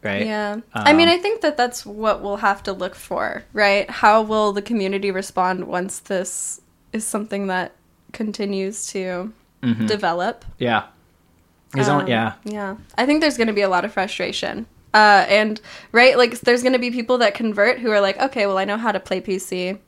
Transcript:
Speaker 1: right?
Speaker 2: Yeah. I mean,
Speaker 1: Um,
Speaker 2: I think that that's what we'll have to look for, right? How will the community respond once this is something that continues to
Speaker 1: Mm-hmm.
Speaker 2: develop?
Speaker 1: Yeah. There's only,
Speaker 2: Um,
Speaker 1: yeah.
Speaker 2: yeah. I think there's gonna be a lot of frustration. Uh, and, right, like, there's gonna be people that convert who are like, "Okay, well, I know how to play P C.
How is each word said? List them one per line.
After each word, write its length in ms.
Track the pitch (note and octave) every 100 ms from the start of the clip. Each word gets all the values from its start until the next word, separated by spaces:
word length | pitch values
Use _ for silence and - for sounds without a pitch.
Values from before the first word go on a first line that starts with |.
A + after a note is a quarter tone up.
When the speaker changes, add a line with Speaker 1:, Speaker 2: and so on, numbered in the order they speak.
Speaker 1:
right? 220 | G#3+ G3
Speaker 2:
Yeah. 360 | A3 G#3+ G#3 G#3 A#3
I 200 | - G#3+
mean, 140 | D#4 E4+
Speaker 1:
Um, 60 |
Speaker 2:
I 40 | F4
think 220 | G4 A4+
that 140 | E4 D4
that's 280 | B3 -
what 380 | - G#3 G#3+ G3+
we'll 140 | G3 G3+
have 260 | A3 G3+
to 80 | -
look 220 | F#3 F3+
for, 480 | - - E3+ - - -
right? 380 | G#3 G#3 G3+ -
How 320 | - A3 G#3+
will 300 | G#3+ A3 G#3+
the 100 | G3+
community 480 | G3+ A#3 F#3+ G3 G3
respond 540 | F#3 F#3+ - F#3 F#3 F3+
once 320 | F3+ F#3 -
this 640 | - F#3+ F#3+ - - - _ _ _
is 120 | A3
something 440 | G#3+ G#3+ G#3 G3+ G3
that 240 | F#3 F3+ _ _ _ _
continues 720 | - A3 G3+ G3+ G3 F#3+ G#3+ -
to 440 | G3+ F#3 F3+ G3 - _ _
Speaker 1:
Mm-hmm. 240 | B2 A2+ A2+
Speaker 2:
develop? 580 | G#2 F3+ E3+ F#3 - - -
Speaker 1:
Yeah. 260 | B2 A2+ - _ _ _ _ _ _ _ _
There's 160 | C3+ C3+
only, 160 | C#3+
Speaker 2:
Um, 40 | C#3+
Speaker 1:
yeah. 220 | A#2 A2+ -
Speaker 2:
yeah. 320 | G#3+ G#3 G3+ F#3+ - -
I 100 | B3+
think 140 | D4+
there's 180 | D#4 A#3+
gonna 140 | A3+
be 80 | G#3
a 60 | G3+
lot 160 | F#3
of 80 | G3+
frustration. 760 | A3 F#3+ - F3+ - F#3+ - A#3 _ _
Uh, 320 | G#3+ G#3+ G3+ -
and, 320 | G3+ G#3+ G#3+ - - -
right, 260 | A3+ B3+ B3
like, 220 | A#3+ A#3
there's 240 | - B3
gonna 160 | B3 B3+
be 100 | B3
people 280 | A#3+ A#3 B3
that 140 | A3+
convert 440 | G3+ A3+ G#3 G#3 B3+
who 140 | A#3+
are 80 | G#3
like, 200 | G3+ G3
"Okay, 240 | C4+ C4 G3+
well, 100 | F#3+
I 60 |
know 120 | G3 G#3
how 140 | A3+
to 80 | G3+
play 220 | - F#3
P 180 | F3+ F#3+
C. 380 | - F#3 F3+ G3